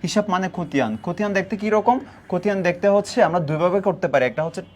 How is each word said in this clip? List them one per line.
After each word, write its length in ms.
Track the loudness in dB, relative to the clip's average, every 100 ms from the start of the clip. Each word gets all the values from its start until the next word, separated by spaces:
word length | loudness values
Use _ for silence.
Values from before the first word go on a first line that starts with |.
হিসাব 220 | -2 -2 0
মানে 140 | -2 -2 -6
খতিয়ান। 400 | -4 -2 0 -2 -6
খতিয়ান 260 | -4 -2 -2
দেখতে 180 | -2 -4
কী 80 | 0 2
রকম? 220 | 2 0 -2 -20 -6
খতিয়ান 280 | -2 0 0 0
দেখতে 200 | 2 4 4
হচ্ছে 220 | 2 2 2
আমরা 120 | 2
দুইভাবে 400 | 0 0 2 2 0
করতে 200 | -2 0
পারি, 120 | 2 2
একটা 180 | -2 -6
হচ্ছে 160 | -6 -14